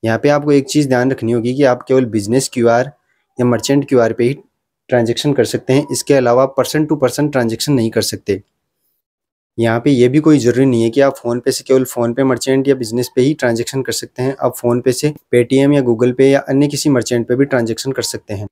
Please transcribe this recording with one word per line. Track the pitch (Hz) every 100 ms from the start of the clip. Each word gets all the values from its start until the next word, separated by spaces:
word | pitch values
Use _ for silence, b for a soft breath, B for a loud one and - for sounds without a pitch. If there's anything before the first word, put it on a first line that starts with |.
यहाँ | 113 113
पे | 147
आपको | 147 147
एक | 143
चीज़ | 135 151 143
ध्यान | 127 127
रखनी | 131 113
होगी | 117 117
कि | 131
आप | 139 123
केवल | - 131
बिजनेस | 123 107 104 127 135
क्यूआर | - 117 117 135 _ _ _ _ -
या |
मर्चेंट | 123 117 - 139 139
क्यूआर | 127 113
पे | 113
ही | 120 147 _ _ _ _ _
ट्रांजैक्शन | 123 117 117 147
कर | 143
सकते | 113 123 -
हैं। | 139 147
इसके | 131 -
अलावा | 139 123 120 131 -
person | - 156 151
to | 156
person | 127 - 147
ट्रांजैक्शन | 139 117 113 -
नहीं | 139 113
कर | 110
सकते। | 101 107 - 98 _ _ _ _ _ _ _ _ _ _ _ -
यहाँ | 113 117
पे | 143
ये | 135 123
भी | 143
कोई | 156 147
ज़रूरी | 117 117 135
नहीं | 120
है | 113
कि | 127
आप | 139 135
PhonePe | 120 120 135
से | 123
केवल | - 131
PhonePe | 127 - 117 117
मर्चेंट | 135 123 - 135 139
या |
बिजनेस | 131 117 117 123 -
पे |
ही | 127
ट्रांजैक्शन | 151 123 117 117 135
कर | 123
सकते | 110 - -
हैं। | 127 135
आप | 127 -
PhonePe | 123 120 127
से | 123 151 151 _
Paytm | 123 120 131 139
या | 143
Google | 123 113 123
Pay | 127
या | 135 139
अन्य | - 135 143
किसी | 143 156
मर्चेंट | 131 110 120 113
पे | 127
भी |
ट्रांजैक्शन | 139 127 113 110 135
कर | 131
सकते | 110 113 _
हैं। | 104 101